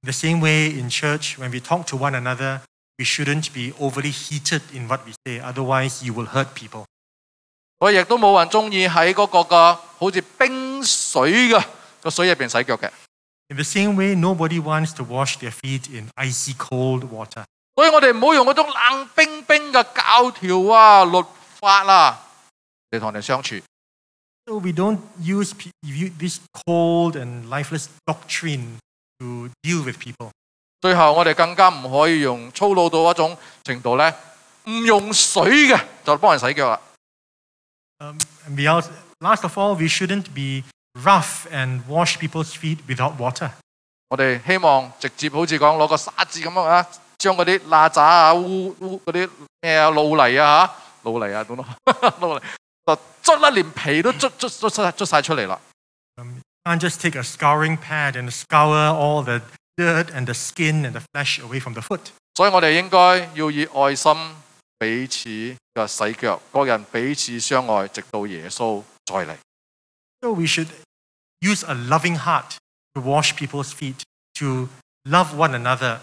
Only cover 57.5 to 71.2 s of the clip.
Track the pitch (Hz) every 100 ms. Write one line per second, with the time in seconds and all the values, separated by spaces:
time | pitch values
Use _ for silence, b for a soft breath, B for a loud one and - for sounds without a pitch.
57.5 | 151 156 160 - 156 143 127 123 120 -
58.5 | 156 151 151 151 160 147 151 123 120 113
59.5 | - _ - 175 160 160 147 123 120 -
60.5 | - 156 156 139 117 - 143 143 - 120
61.5 | 131 127 113 110 98 - _ _ - 196
62.5 | 185 165 160 185 185 180 180 170 156 156
63.5 | 147 151 139 139 139 156 156 160 156 _
64.5 | _ _ _ 110 117 127 - 117 107 113
65.5 | 127 _ - 107 - 107 113 120 90 _
66.5 | 135 135 113 104 120 127 147 - 120 -
67.5 | 135 127 107 98 - - 107 104 90 85
68.5 | - 117 104 110 _ - 92 82 80 _
69.5 | _ _ _ _ _ _ _ 247 202 165
70.5 | - 160 - _ _ _ _